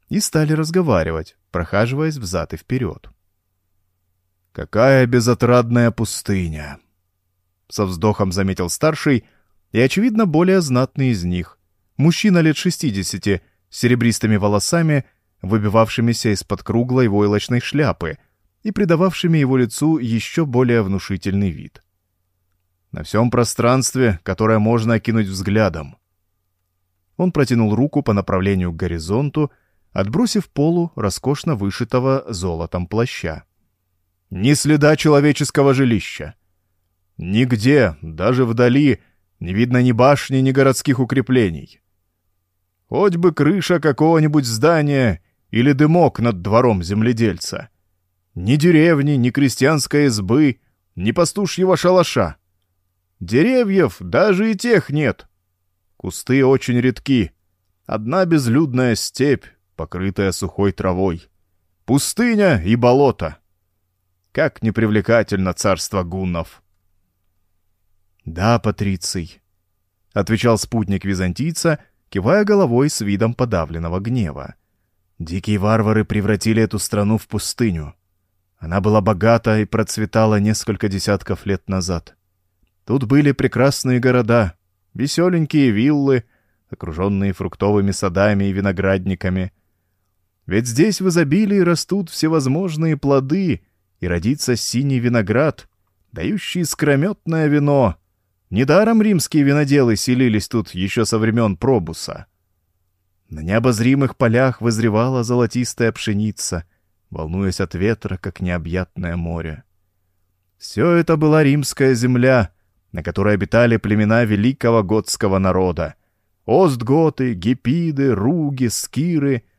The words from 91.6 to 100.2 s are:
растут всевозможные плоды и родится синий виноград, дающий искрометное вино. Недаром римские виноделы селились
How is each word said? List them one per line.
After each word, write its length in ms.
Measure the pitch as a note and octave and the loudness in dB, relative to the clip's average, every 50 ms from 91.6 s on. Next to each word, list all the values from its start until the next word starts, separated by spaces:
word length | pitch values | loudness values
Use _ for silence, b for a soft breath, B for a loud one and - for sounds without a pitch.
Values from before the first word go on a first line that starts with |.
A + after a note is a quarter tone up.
растут 500 | F3 F3 E3+ - - - F3+ G3+ F#3 - | 2 2 0 -2 -2 -4 -4 -4 -4 -6
всевозможные 880 | - - - D#3 D#3+ D#3+ C3+ C3 C3+ E3 G3 F3+ D3+ D3+ E3 D#3+ D3+ | -6 -4 -2 0 0 0 0 0 -2 -2 -2 -4 -4 -2 -2 -2 -2
плоды 640 | C#3+ - C#3 C#3 C3+ C3+ C3 D#3+ G3 F#3+ E3+ C3 - - _ _ _ _ _ _ _ | -2 0 2 2 2 2 0 -2 -2 -2 -2 -4 -4 -6 _ _ _ _ _ _ _
и 80 | - F2 | -4 -2
родится 480 | F2 F2 E2 A2 D3 D3 - - B2 | -2 -2 0 -2 -2 -2 -2 -2 -2
синий 420 | A2 - - - A#2+ C#3 C#3 C3+ B2 | -2 -4 -4 -4 -2 -2 0 -2 0
виноград, 720 | A#2 B2 A#2+ A#2 G2+ F#2 G#2+ B2 D3+ D#3 - - - _ _ _ _ _ _ _ _ _ | 0 0 0 0 0 0 0 0 0 0 -2 -6 -16 _ _ _ _ _ _ _ _ _
дающий 500 | - - - - A3 F#3 - - - F3+ | -12 -8 -6 -4 -4 -4 -6 -6 -4 -4
искрометное 840 | E3+ - - - D#3 D3 C#3+ C3+ D3+ G#3 G#3 - _ E3+ E3 D#3+ D#3 | -4 -4 -4 -2 0 2 2 2 0 -2 -4 -6 _ -4 -2 0 0
вино. 500 | D3 C#3+ D3 C#3+ C#3+ C#3+ C#3 B2 G2 E2 - _ _ _ _ _ _ _ _ _ _ | 2 2 2 2 2 2 2 2 2 0 -4 _ _ _ _ _ _ _ _ _ _
Недаром 520 | - G3 C3+ C3+ D3+ F#3+ A3 A3+ A#3 A3 | -2 0 2 4 4 4 4 4 4 4
римские 400 | G#3 A3 G3+ D#3+ - - - D3+ | 4 4 2 0 0 0 0 2
виноделы 540 | C#3+ C#3 C#3+ D3+ D3 C3+ C#3+ C#3+ C3 A#2 A2 | 4 4 4 2 2 4 4 4 4 4 2
селились 520 | G2+ - - B2 B2+ | 0 0 0 2 2